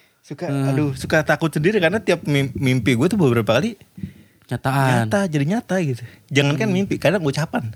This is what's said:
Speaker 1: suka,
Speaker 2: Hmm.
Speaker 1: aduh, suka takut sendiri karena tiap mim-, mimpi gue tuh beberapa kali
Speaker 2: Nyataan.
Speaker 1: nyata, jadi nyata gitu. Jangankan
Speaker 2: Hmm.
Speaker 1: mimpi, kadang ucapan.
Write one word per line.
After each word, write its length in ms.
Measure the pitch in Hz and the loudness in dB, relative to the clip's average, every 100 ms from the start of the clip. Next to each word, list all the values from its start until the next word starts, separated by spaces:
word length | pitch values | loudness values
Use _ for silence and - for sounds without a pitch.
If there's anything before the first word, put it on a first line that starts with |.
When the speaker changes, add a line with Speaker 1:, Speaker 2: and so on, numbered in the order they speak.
| _ _ | _ _
Speaker 1:
suka, 260 | - 143 175 | -18 -12 -6
Speaker 2:
Hmm. 200 | 139 135 | -2 0
Speaker 1:
aduh, 240 | 139 147 | 0 0
suka 300 | 135 - 160 | -4 0 0
takut 260 | 151 151 165 | 2 0 0
sendiri 300 | 165 160 220 | 0 2 2
karena 200 | 165 180 | 2 0
tiap 260 | - 170 | 0 0
mim-, 280 | 151 139 139 | 2 0 0
mimpi 420 | - 135 127 131 | -2 0 2 2
gue 120 | 117 170 | 2 2
tuh 100 | 214 | 2
beberapa 360 | 147 117 110 | 2 2 2
kali 220 | 117 214 - - - - - - _ | 2 0 -6 -18 -14 -14 -14 -20 _
Speaker 2:
Nyataan. 600 | - 123 139 139 135 123 110 | -10 -6 -2 0 2 2 2
Speaker 1:
nyata, 140 | 202 196 | 0 0
jadi 200 | 151 147 | 0 0
nyata 280 | 220 - 185 | -2 -2 -4
gitu. 220 | 156 117 117 - - | -2 -4 -10 -20 -4
Jangankan 380 | 135 143 135 220 | 0 2 0 0
Speaker 2:
Hmm. 80 | |
Speaker 1:
mimpi, 200 | 185 196 - | -2 -2 -2
kadang 260 | 139 190 | 0 0
ucapan. 500 | 151 139 156 123 110 | -2 -4 -4 -6 -8